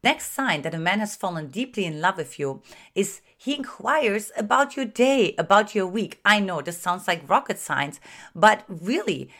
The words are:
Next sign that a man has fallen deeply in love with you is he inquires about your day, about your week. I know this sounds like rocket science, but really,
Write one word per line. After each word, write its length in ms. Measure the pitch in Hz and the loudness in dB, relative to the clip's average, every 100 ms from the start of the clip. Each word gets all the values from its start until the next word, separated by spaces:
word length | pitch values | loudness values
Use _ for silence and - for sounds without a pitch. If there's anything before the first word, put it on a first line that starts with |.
Next 280 | 240 311 - | 2 0 -4
sign 320 | - 269 156 | -4 -2 -2
that 120 | 151 | -4
a 40 | 165 | -2
man 220 | 170 208 | 0 0
has 160 | 208 - | -2 -4
fallen 320 | 196 170 147 | -6 -6 -8
deeply 360 | 160 262 - | -8 -6 -4
in 160 | 175 151 | -4 0
love 160 | 175 185 | 0 0
with 220 | 143 - | -10 -6
you 240 | 139 139 _ - - | -6 -6 _ -20 -8
is 260 | - 196 - _ _ | -4 -4 -6 _ _
he 200 | - 285 | -6 -6
inquires 760 | 262 - 208 302 247 208 214 - | -6 -6 0 2 2 -2 -4 -8
about 360 | 208 247 285 | 0 2 2
your 120 | - 240 | 0 -6
day, 480 | - 254 269 185 - | 2 4 6 2 0
about 380 | 165 202 208 | 4 4 4
your 120 | 208 185 | -2 -2
week. 320 | 202 202 - | -4 -6 0
I 160 | 196 208 | 2 4
know 220 | 196 165 | 2 -4
this 180 | 143 170 | -6 -6
sounds 260 | 185 180 - | -4 -4 -2
like 220 | 170 143 | -4 2
rocket 300 | 220 269 - | 0 2 -8
science, 420 | - 139 143 - - - - | -4 -4 -4 -8 -20 -20 -18
but 300 | 165 208 214 - | 4 4 4 -4
really, 600 | 170 175 311 403 139 131 | -10 -4 -2 -2 -6 -8